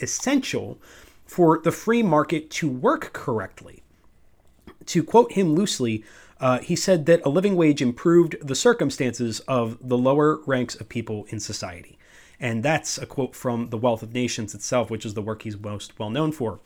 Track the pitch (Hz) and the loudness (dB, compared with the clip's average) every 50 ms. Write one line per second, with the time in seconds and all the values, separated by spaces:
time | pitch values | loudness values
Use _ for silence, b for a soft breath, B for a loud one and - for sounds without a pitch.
0 | 143 120 - - - 247 285 277 - - - 113 98 104 127 - B B B B | -8 -8 -6 -4 -2 0 0 0 0 -2 -6 -6 -6 -8 -12 -16 B B B B
1 | B B B B B - - - 175 160 160 160 - 165 - - - 214 233 240 | B B B B B -6 2 4 6 6 6 4 2 -2 -2 -2 0 0 2 2
2 | 226 180 156 151 147 - 170 151 156 - - - 170 143 127 127 147 240 311 - | 4 4 4 2 2 2 -2 -4 -6 -8 -6 -4 -2 -2 -2 0 2 2 2 0
3 | - - - - - 147 117 107 95 - - - - - - - - _ _ _ | -2 -10 -14 -10 -6 -4 -4 -4 -4 -8 -12 -18 -20 -20 -20 -20 -20 _ _ _
4 | _ - _ _ _ _ _ _ _ _ _ _ - - - - - - - 175 | _ -20 _ _ _ _ _ _ _ _ _ _ -20 -20 -20 -18 -8 -2 0 0
5 | 156 - - 220 240 - - 190 196 165 151 165 208 - - - 127 117 110 107 | 2 4 6 6 6 4 2 0 2 2 2 2 2 0 -2 -2 -2 -2 -2 -4
6 | B B B B B B B B 135 127 127 120 - - 175 160 - 196 185 165 | B B B B B B B B 0 0 0 0 0 -2 -2 0 2 2 2 4
7 | 135 165 170 165 - 143 139 185 185 208 196 175 165 151 143 - 139 120 120 - | 4 4 4 4 4 2 2 2 2 2 2 4 4 4 4 4 2 -2 0 0
8 | - 175 170 175 170 156 - - - 135 135 - - 240 233 233 156 143 - - | 2 6 6 6 6 4 0 -6 -6 -6 -2 2 4 4 4 4 2 -2 -2 -2
9 | 139 123 117 - 123 113 107 - - - 135 123 117 113 113 - - 127 123 123 | -2 -2 -2 -2 -2 -2 -4 -4 -4 -2 0 0 0 -2 -4 -8 -4 -2 0 2
10 | 123 131 139 147 147 151 156 151 - 143 135 127 123 120 - - 110 - - 113 | 4 4 4 4 4 4 2 0 -2 -2 -2 0 -2 -4 -6 -12 -12 -10 -8 -8
11 | 113 - 110 104 101 - 117 107 - - 104 - - 90 87 85 - - - _ | -6 -6 -8 -8 -8 -8 -10 -10 -8 -8 -10 -8 -10 -10 -12 -14 -18 -20 -20 _
12 | b b b b b b b b - 120 113 113 110 135 131 147 - - - - | b b b b b b b b -6 -4 -4 -2 0 0 0 0 -2 -4 -8 -8
13 | 135 - - - - 123 - - - 127 117 117 120 117 120 107 120 123 117 110 | -8 -8 -6 -6 -6 -6 -6 -6 -6 -4 -4 -4 -4 -6 -4 -2 0 0 0 -2
14 | 113 110 120 123 123 117 - - 110 101 - 107 - - 131 123 113 - 113 107 | -4 -6 -4 -2 -2 -2 -2 -4 -8 -8 -10 -10 -6 -2 -2 -2 -2 -2 -6 -8
15 | - 113 98 110 101 110 110 107 - 113 104 101 107 104 104 98 - - - - | -8 -8 -8 -6 -6 -6 -8 -8 -8 -12 -10 -10 -10 -10 -10 -10 -12 -12 -12 -10
16 | 110 107 113 147 156 156 151 - 123 110 95 - B | -8 -4 -2 -2 -2 -2 -2 -4 -4 -6 -6 -8 B